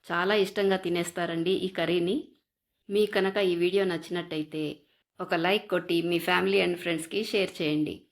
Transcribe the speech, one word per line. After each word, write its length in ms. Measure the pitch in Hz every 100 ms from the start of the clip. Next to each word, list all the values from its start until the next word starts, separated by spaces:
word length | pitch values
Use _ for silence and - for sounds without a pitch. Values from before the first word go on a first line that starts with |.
| -
చాలా 300 | 170 185 208
ఇష్టంగా 420 | 190 208 196 190
తినేస్తారండి 680 | 185 175 170 - 170 165 165 190
ఈ 80 | 185
కర్రీని. 480 | 190 165 175 170 247 - _ _ _ _ _ -
మీ 140 | 202 208
కనుక 300 | 208 190 190
ఈ 100 | 190 170
వీడియో 280 | 175 190
నచ్చినట్టయితే 800 | 190 165 - 175 170 156 156 156 151 - _ _ _ _
ఒక 140 | 180
లైక్ 300 | 175 170 208 208
కొట్టి 280 | 175 175 170
మీ 160 | 170 170
family 400 | 170 180 190 196
and 140 | 180 175
ఫ్రెండ్స్కి 420 | 175 165 160 202
షేర్ 280 | 220 214 180
చేయండి. 400 | - 160 151 151 - _